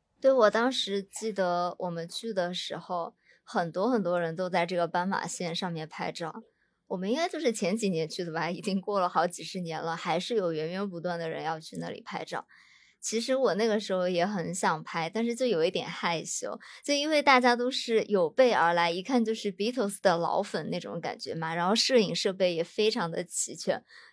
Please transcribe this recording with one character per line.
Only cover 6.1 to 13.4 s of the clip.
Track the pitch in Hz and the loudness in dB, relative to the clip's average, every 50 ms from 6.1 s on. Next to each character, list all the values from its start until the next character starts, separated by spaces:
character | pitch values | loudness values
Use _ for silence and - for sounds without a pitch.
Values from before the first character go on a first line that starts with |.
照。 | - - 165 156 - 226 233 _ _ _ _ _ _ _ _ - | -6 -6 -8 -8 -8 -12 -16 _ _ _ _ _ _ _ _ -8
我 | 190 180 | -6 -4
们 | 190 202 | -2 -2
应 | 254 | 0
该 | 311 339 | 0 0
就 | 370 - 302 | -2 -2 0
是 | 330 240 | 0 0
前 | 226 - 202 170 202 | 0 2 0 0 0
几 | 233 214 190 | 0 0 0
年 | 175 160 160 | 0 0 -2
去 | 156 - - | -4 -4 -8
的 | 180 170 | -6 -4
吧， | 156 160 156 170 | -4 -4 -4 -4
已 | 180 - | -4 -4
经 | - 196 190 190 | -4 -2 -2 -2
过 | - 208 202 196 | -2 -2 0 0
了 | 180 175 | 0 2
好 | - 170 170 | 2 2 2
几 | 175 - - | 2 0 -6
十 | 160 - - 185 | -12 -10 -8 -8
年 | 175 165 156 147 | -6 -6 -6 -4
了， | 160 165 165 | -4 -4 -4
还 | 165 - 180 160 175 | -4 -2 0 0 0
是 | 180 - 240 | 0 0 0
有 | 214 180 170 | 0 0 0
源 | 160 151 156 165 | -2 -2 -4 -4
源 | 180 190 208 | -4 -4 -6
不 | 202 175 170 | -6 -6 -6
断 | 156 180 175 170 | -4 -4 -4 -4
的 | 165 160 | -4 -6
人 | 147 147 | -6 -4
要 | 147 160 160 160 | -4 -4 -6 -6
去 | 160 - - 170 | -8 -10 -10 -8
那 | 170 170 | -8 -8
里 | - - | -10 -12
拍 | - - 196 - | -12 -10 -8 -8
照。 | - - 165 - - _ - - - _ _ _ _ _ _ _ | -8 -6 -8 -10 -10 _ -20 -20 -20 _ _ _ _ _ _ _
其 | - - 214 233 | -8 -4 -2 -2
实 | 226 269 262 | 0 0 2
我 | 269 | 4